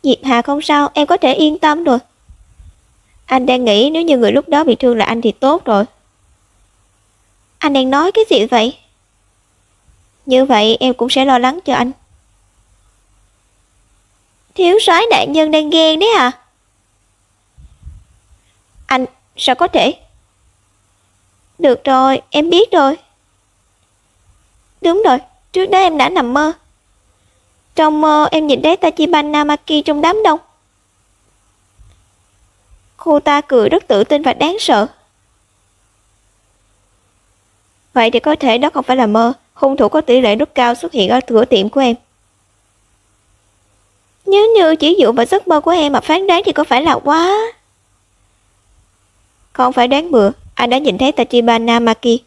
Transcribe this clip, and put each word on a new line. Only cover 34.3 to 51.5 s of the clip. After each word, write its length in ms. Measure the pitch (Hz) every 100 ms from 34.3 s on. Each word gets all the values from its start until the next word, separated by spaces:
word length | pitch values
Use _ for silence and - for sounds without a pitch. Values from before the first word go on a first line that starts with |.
đáng 240 | - 294 403
sợ. 260 | - 233 226 _ _ _ _ _ _ _ _ _ _ _ _ _ _ _ _ _ _ _ _ _ _ _ _ _ _ _ _ _ _
Vậy 180 | 262 226
thì 100 | 226
có 160 | 302 311
thể 180 | 269 233
đó 120 | 294
không 100 | 294
phải 120 | - 262
là 100 | 226
mơ, 260 | 214 233 269 _
hung 220 | - 269 277
thủ 120 | 208
có 120 | 311
tỷ 200 | 311 254
lệ 160 | 240 214
rất 180 | 302
cao 200 | - 240
xuất 180 | 247 339
hiện 180 | 277 190
ở 100 | 247 -
cửa 180 | 226
tiệm 240 | 247 226 202
của 120 | 277
em. 160 | 262 240 _ _ _ _ _ _ _ _ _ _ _ _ _ _ _ _ _ _ _ _ _ _ -
Nếu 260 | 392 440 440
như 200 | 330 320
chỉ 200 | 294 392
dựa 120 | 233
vào 140 | 247 233
giấc 220 | 392 381
mơ 120 | 302
của 100 | -
em 220 | 359 294
mà 80 | 277
phán 260 | - 320 392
đoán 160 | 349
thì 80 | 392
có 120 | 294
phải 180 | 302 247
là 120 | 320
quá? 420 | 262 - 320 349 415 453 - _ _ _ _ _ _ _ _ _ _ _ _ _ _ _ _ _ _ _
Không 180 | - 254
phải 160 | 262 247
đoán 220 | 277 339
bừa, 200 | 269 202 - -
anh 160 | - 240
đã 80 | 254
nhìn 200 | 294 190
thấy 140 | 269
Tachibana 680 | 294 233 240 233